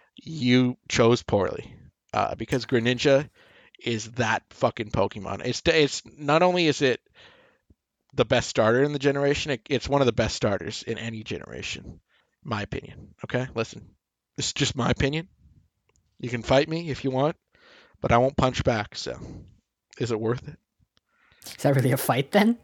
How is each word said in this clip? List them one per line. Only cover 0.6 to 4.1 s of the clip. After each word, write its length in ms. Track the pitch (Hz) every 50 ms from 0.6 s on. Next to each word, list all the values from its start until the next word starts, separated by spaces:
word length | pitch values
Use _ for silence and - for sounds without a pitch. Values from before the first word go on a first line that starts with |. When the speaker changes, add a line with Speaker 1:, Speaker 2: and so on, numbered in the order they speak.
| 127 123 127 - _ -
Speaker 1:
chose 340 | - - 123 113 120 120 -
poorly. 520 | - - 101 95 - - - - - - - - - _ _ _ _ -
Uh, 200 | 107 104 - -
because 300 | - 113 - - 131 113
Greninja 640 | - - 120 113 120 123 120 - 147 139 135 147 - _ _ _ _ _ _ _ _ _ _ -
is 300 | 123 117 110 104 110